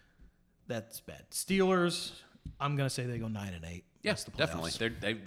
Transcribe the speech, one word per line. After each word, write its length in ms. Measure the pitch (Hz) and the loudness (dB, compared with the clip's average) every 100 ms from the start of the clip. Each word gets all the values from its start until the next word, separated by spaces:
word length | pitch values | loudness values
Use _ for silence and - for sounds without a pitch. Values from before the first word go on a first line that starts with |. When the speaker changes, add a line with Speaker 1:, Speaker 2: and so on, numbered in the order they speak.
| _ _ - _ _ _ - | _ _ -20 _ _ _ -6
Speaker 1:
That's 320 | 117 - - | -6 -6 -12
bad. 300 | - 73 - | -14 -16 -8
Steelers, 840 | - - 190 185 185 175 165 - - - - - - | -4 2 4 6 6 4 2 -4 -10 -18 -14 -12 -2
I'm 160 | 143 143 | 0 2
gonna 140 | 135 | 2
say 140 | 131 123 | 0 -2
they 120 | 117 | -2
go 100 | 113 | -2
nine 260 | 107 101 | -4 -4
and 100 | 87 | -6
eight. 200 | 82 87 - _ | -8 -10 -14 _
Speaker 2:
Yeah, 100 | - | -2
Speaker 1:
That's 120 | - | -2
the 60 | - | -4
Speaker 2:
definitely. 380 | 120 156 165 160 | 0 0 0 -2
Speaker 1:
playoffs. 60 | - | 0
Speaker 2:
They're, 100 | 113 117 101 | -2 0 -2
they 40 | 110 | -2